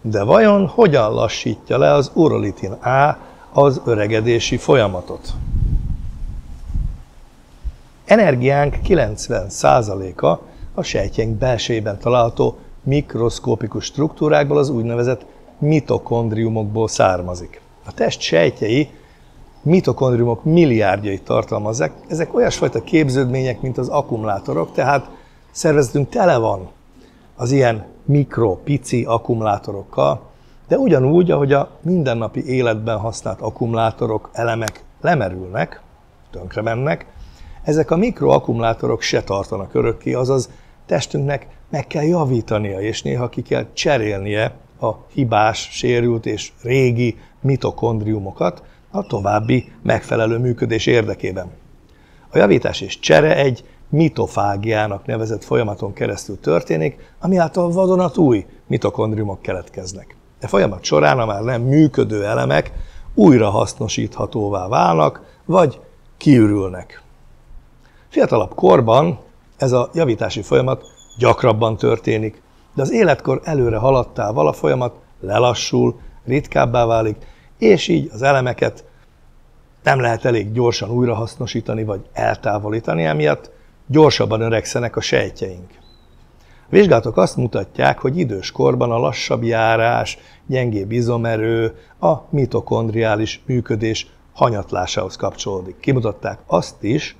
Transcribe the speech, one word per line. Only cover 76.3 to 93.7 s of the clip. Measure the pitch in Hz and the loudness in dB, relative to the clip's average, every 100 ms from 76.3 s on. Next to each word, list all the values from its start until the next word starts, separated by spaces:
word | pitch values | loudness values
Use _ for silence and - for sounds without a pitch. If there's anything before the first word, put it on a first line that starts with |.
| 135 143 147 131 120 117 | -4 -2 0 2 2 2
válik, | 113 107 104 - - - _ | 2 0 -4 -12 -20 -20 _
és | 220 185 - | 4 4 4
így | 170 139 | 0 -2
az | 110 | -2
elemeket | 135 139 127 120 113 - - - _ _ - - _ _ _ _ | 2 2 0 -2 -4 -4 -20 -20 _ _ -20 -20 _ _ _ _
nem | - 139 | 0 2
lehet | 120 113 | 2 0
elég | 131 117 104 | 0 0 -2
gyorsan | 110 120 113 101 | 0 0 0 -4
újrahasznosítani | 120 123 107 113 - 117 120 113 113 | 0 0 0 -6 -8 -8 -6 -6 -6
vagy | 107 98 - | -4 -6 -8
eltávolítani, | - 113 107 113 104 107 110 - 85 | -4 -2 -2 -2 -4 -4 -6 -4 -2
emiatt | 80 76 76 73 - - - _ - | 0 0 0 -2 -6 -20 -20 _ -2
gyorsabban | 139 156 - 107 110 | 6 6 4 -2 0
öregszenek | 113 113 - 127 120 - | 0 -2 -2 -4 -4 -4
a | |
sejtjeink. | - 131 101 - 98 90 90 - - - _ - - _ | -2 0 -2 -6 -12 -12 -20 -20 -20 -20 _ -20 -20 _
A | _ - _ | _ -20 _
vizsgálatok | 170 202 123 113 113 | 6 6 6 4 2
azt | 185 - | 2 0
mutatják, | 123 117 98 - 131 139 | -4 -4 -8 0 0 2
hogy | 135 156 | -2 -2
idős | 151 101 - | -2 -4 -8
korban | - 139 127 123 | 0 0 2 0
a | 117 | 0
lassabb | 143 - - 127 | -2 -4 -4 -2
járás, | 117 113 113 113 113 117 113 - - - - | 0 0 2 2 2 0 -4 -10 -18 -20 -6
gyengébb | 131 123 107 98 | -2 -2 -2 -4
izomerő | 117 117 120 113 113 110 113 113 - - _ | -2 -2 -2 -2 -2 0 0 -2 -6 -20 _
a | 170 156 - | -2 -2 -2
mitokondriális | 147 131 113 - 117 113 110 110 107 110 - - | -2 0 -2 -2 -2 -2 -2 0 0 -2 -6 -4
működés | 127 117 | -4 -2